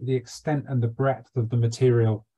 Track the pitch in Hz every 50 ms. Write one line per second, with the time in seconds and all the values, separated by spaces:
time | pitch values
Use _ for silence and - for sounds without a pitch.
0 | 123 127 131 123 123 - - - - 160 151 143 - - 135 123 117 113 113 -
1 | 135 135 131 - - _ - 127 113 113 - 120 117 113 117 - 131 127 120 117
2 | 113 110 107 107 - _ _